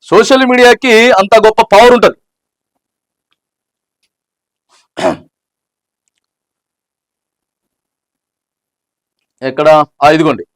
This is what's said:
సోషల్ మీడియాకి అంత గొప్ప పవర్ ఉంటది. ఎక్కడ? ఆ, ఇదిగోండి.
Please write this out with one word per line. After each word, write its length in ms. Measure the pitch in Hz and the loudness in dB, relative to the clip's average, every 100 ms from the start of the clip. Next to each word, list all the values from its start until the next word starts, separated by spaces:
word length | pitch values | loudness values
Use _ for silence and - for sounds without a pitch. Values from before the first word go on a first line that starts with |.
సోషల్ 440 | - 185 226 269 254 | 0 -2 0 -2 0
మీడియాకి 640 | 247 247 240 262 220 240 | 2 2 0 0 0 2
అంత 360 | 190 196 226 214 | 0 0 2 0
గొప్ప 140 | 214 | 0
పవర్ 320 | 214 196 240 | 0 2 4
ఉంటది. 220 | 247 196 - _ _ _ _ _ _ _ _ _ _ _ _ _ _ _ _ _ _ _ _ _ _ _ _ _ _ _ - - - _ _ _ _ _ _ _ _ _ _ _ _ _ _ _ _ _ _ _ _ _ _ _ _ _ _ _ _ _ _ _ _ _ _ _ _ _ _ _ _ _ _ | 2 -2 -4 _ _ _ _ _ _ _ _ _ _ _ _ _ _ _ _ _ _ _ _ _ _ _ _ _ _ _ -10 -10 -10 _ _ _ _ _ _ _ _ _ _ _ _ _ _ _ _ _ _ _ _ _ _ _ _ _ _ _ _ _ _ _ _ _ _ _ _ _ _ _ _ _ _
ఎక్కడ? 440 | 131 131 151 151 143 _ | -14 -4 0 0 0 _
ఆ, 60 | 143 | -2
ఇదిగోండి. 340 | 156 156 117 85 | 0 -2 -6 -12